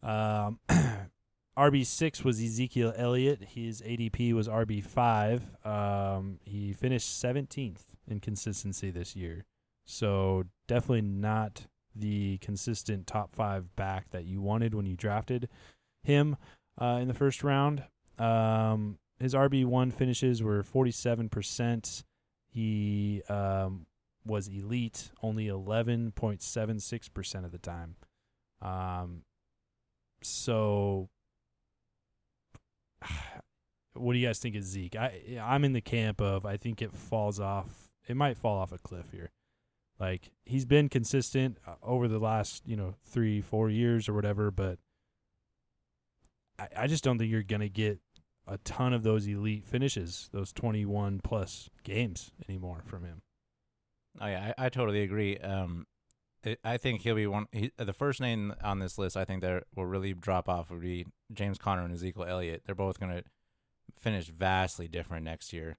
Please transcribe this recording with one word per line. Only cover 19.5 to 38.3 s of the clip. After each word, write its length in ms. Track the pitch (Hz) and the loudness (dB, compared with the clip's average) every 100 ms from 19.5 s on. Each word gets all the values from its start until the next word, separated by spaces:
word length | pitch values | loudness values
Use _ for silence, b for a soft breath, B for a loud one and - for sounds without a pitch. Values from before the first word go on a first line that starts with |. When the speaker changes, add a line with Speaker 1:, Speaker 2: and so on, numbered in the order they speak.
| 139 127 | 6 4
Speaker 1:
one 240 | 127 127 | 4 4
finishes 540 | 120 131 120 131 120 | 2 0 2 2 2
were 180 | 110 104 | 2 2
forty-seven 680 | 101 131 127 113 123 117 113 | 2 2 2 2 0 0 0
percent. 760 | - 101 - 120 117 - - - _ _ _ _ | -2 -4 0 0 0 -2 -10 -12 _ _ _ _
He, 720 | 117 110 107 104 104 104 101 - | -4 0 0 0 2 0 -2 -4
um, 580 | 101 98 98 95 95 80 _ _ _ | -2 0 2 0 -4 -12 _ _ _
was 240 | 110 107 98 | -4 -4 -4
elite 640 | 98 101 123 117 - - - | -8 -2 -2 -2 -4 -12 -6
only 240 | 113 110 107 | -4 -2 -2
eleven 640 | 98 95 110 117 117 117 | -2 -2 0 2 0 0
point 320 | - 113 101 | -2 -2 -2
seven 360 | - - 110 110 | -4 -2 -2 -2
six 300 | - 117 - | -4 -8 -8
percent 360 | - 92 101 90 | -8 -6 -6 -8
of 60 | |
the 60 | 87 | -10
time. 380 | - 85 85 82 - _ _ _ _ _ | -10 -8 -10 -14 -20 _ _ _ _ _
Um, 640 | 95 92 92 90 90 85 - _ _ _ _ _ _ _ _ _ | -8 -4 -4 -4 -6 -10 -16 _ _ _ _ _ _ _ _ _
so 880 | - - - 113 107 104 101 98 95 _ _ _ _ _ _ _ _ _ _ _ _ _ _ - _ _ _ _ | -8 -6 0 2 4 4 2 0 -4 _ _ _ _ _ _ _ _ _ _ _ _ _ _ -20 _ _ _ _
<sighs> 60 | B 73 B B - _ _ _ _ | B -8 B B -18 _ _ _ _
what 200 | - 123 | -6 0
do 60 | 123 | 2
you 80 | 123 | 2
guys 120 | 113 | 0
think 160 | 123 107 | -2 -6
of 80 | |
Zeke? 320 | 95 95 90 107 | -6 -6 -6 -4
I, 440 | 127 92 - 123 | -4 -4 -12 -8
I'm 220 | 110 135 | 0 4
in 100 | 143 | 4
the 80 | 127 | 2
camp 400 | - 120 110 101 | 0 0 2 2
of, 240 | 101 98 98 | 2 0 -2
I 120 | 101 | -4
think 240 | 117 110 | -4 -4
it 120 | 110 | -6
falls 460 | 101 - 113 104 101 | -8 -4 0 0 0
off. 500 | 98 98 95 - - _ - | -2 -2 -4 -12 -20 _ -6
It 80 | 123 | 0
might 220 | 143 | 2